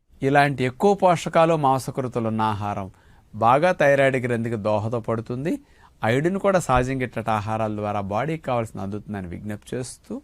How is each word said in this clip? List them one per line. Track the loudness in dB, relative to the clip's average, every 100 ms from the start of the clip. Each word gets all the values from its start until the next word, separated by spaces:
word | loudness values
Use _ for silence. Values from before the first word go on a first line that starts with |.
| -8 -4 2
ఇలాంటి | 4 4 2 -4
ఎక్కువ | 2 2 4
పోషకాలు, | 2 2 2 2 4 4 2
మాంసకృతులు | 2 -2 -6 -4 -2 -2
ఉన్న | 0 0
ఆహారం | -2 -4 -6 -10 -14 _ -20 _
బాగా | 0 4 6 4 4
థైరాయిడ్ | 4 6 4 2
గ్రంథికి | 0 -2 -2 -4 -2
దోహదపడుతుంది. | 0 -2 -4 -2 -4 -4 -6 -4 -6 -8 _ _ _
అయోడిన్ | 0 2 0 0 2
కూడా | 0 2
సహజంగా | 2 2 -2 -4
ఇట్టటి | -4 -2 -2
ఆహారాల | -2 -2 -2 -2
ద్వారా | -4 -4 -2
బాడీకి | -4 -2 -6 -4
కావాల్సిన | -4 -4 -8 -8
అందుతుందని | -8 -8 -10 -8
విజ్ఞప్తి | -10 -10 -12 -8
చేస్తూ | -8 -8 -14 -14 -14